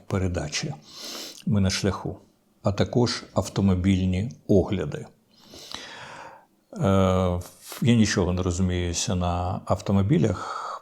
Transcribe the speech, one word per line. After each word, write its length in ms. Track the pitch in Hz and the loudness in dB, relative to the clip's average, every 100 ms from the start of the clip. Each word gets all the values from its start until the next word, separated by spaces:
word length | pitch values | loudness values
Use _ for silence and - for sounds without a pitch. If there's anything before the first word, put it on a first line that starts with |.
| - | -4
передачі. 640 | 101 92 87 76 - 156 - - - - - - - - | -2 -2 -4 -6 -6 -6 -10 -16 -18 -14 -14 -14 -8 0
Ми 160 | 104 | 2
на 80 | 95 | 2
шляху. 480 | - 104 - 85 - _ _ _ _ | 2 -2 -2 -6 -10 _ _ _ _
А 80 | 104 | -2
також 520 | 98 107 123 120 - - | 0 2 2 2 0 -4
автомобільні 960 | - 98 - 98 90 95 95 92 92 117 - - | -4 -2 2 2 4 4 4 2 0 -2 -4 4
огляди. 580 | 101 82 92 76 - - _ _ _ - - - - - - - - - - _ _ _ | 4 4 0 -4 -8 -12 _ _ _ -20 -20 -16 -14 -14 -16 -16 -18 -18 -20 _ _ _
Е, 680 | 220 98 98 95 92 92 90 - - - - | -2 2 4 4 4 2 -2 -6 -16 -18 -2
я 140 | 127 120 | 4 4
нічого 380 | 104 - 87 | 4 2 2
не 80 | 90 | 2
розуміюся 760 | 92 85 92 90 87 82 - 92 | 0 0 0 0 -2 -2 -2 -2
на 460 | 87 87 90 98 - | -2 -2 -4 -4 -2
автомобілях. 1000 | 98 - 98 98 165 113 98 - - - - | -2 0 2 4 2 2 -2 -6 -10 -10 -12